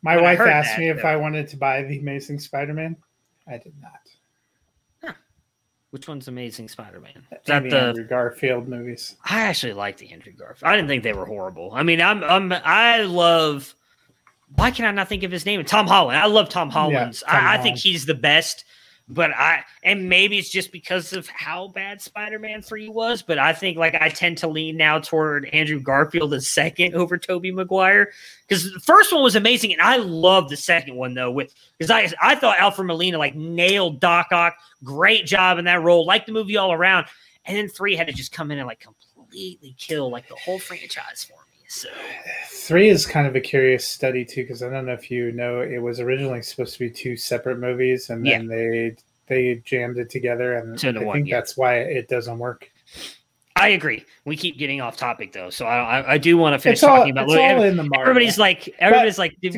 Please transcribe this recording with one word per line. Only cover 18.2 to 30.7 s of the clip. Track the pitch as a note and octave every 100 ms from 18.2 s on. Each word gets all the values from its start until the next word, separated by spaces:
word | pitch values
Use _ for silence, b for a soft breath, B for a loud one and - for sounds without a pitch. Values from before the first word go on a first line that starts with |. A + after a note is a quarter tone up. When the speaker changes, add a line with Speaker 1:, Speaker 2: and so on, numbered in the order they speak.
| C#3+ D3+ D#3+ - - b b b _
Speaker 2:
but | C#3 D#3+
I, | B2 D3 D#3 - b
and | F3+ G3+ F#3
maybe | F3+ G3 G3+
it's | F3
just | F#3+ F#3
because | F3 - F3+ E3
of | F#3 D3
how | - D3 E3+ G3
bad | F#3+ G3 G3+
Spider-Man | - G#3 G#3 A3 G#3+ G#3+
Three | G#3 G#3+ G#3+
was, | A3 A3+ A#3
but | - D3+
I | C#3+
think, | D#3+ F#3+ E3
like, | D#3+ D#3+
I | D#3+
tend | - F3 D#3+
to | E3+
lean | D#3 D#3+ D#3+
now | D#3 D#3
toward | D#3 D#3+ D#3 D3 C#3
Andrew | D3+ D#3 D3+
Garfield | C3 C3+ D#3 E3+ D3+
the | C#3
second | B2+ - E3 - F3
over | F3 F3 F3+
Tobey | - F3+ F#3
Maguire, | F#3 F#3 F#3+ F#3+ G3+ G3+ B B B _
'cause | G3 F3
the | F#3+
first | - F#4 G#4
one | E4
was | C4
amazing, | G3+ G#3 B3 A3
and | E3
I | F#3 B3+
love | G3 E3 F3+ F#3+ C#3+
the | C#3+
second | -